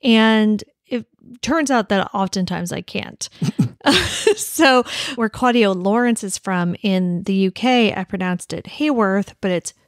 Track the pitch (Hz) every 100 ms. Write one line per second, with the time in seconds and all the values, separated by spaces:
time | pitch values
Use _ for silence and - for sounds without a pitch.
0 | 269 226 220 220 214 214 - _ _ 247
1 | 220 _ - 240 - 320 285 254 208 196
2 | - 208 190 - 180 170 175 - 180 -
3 | - - - - 131 - 120 - 285 339
4 | 349 - - 415 - - 311 254 240 -
5 | - 269 226 - 254 240 208 190 185 220
6 | 240 233 196 - - 185 175 175 208 185
7 | 180 175 190 196 190 - 247 247 214 -
8 | 185 190 185 180 - - - - 302 254
9 | 202 196 196 - 190 175 - _